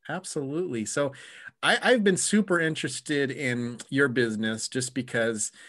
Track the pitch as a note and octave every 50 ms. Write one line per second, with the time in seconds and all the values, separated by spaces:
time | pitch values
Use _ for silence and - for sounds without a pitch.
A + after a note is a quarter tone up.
0 | _ - D3+ F3+ F#3 - - D#3 C#3 C3+ C#3+ E3 F#3 E3+ C3 A2+ G#2+ G2+ - D3
1 | C#3+ C3+ C3 - - - - - - - - _ - D3+ G#3+ - - G#3 B3 B3
2 | G3 G3+ F#3 F3 - - G#3 G#3+ G#3 - F3+ E3+ D#3+ D#3+ D#3 - - C#3 - -
3 | - - D3+ C#3+ C#3 C3 C3+ - C#3 B2+ B2 B2 A#2+ A#2 A#2+ A2 - - C3+ C3+
4 | C#3+ C3+ A#2 B2+ A#2+ A2+ A2 G#2 A2 A2 A2 A2 - - - C3 B2 - - C3+
5 | A#2+ - - A#2 A2+ A#2 A2+ G#2+ - - - - -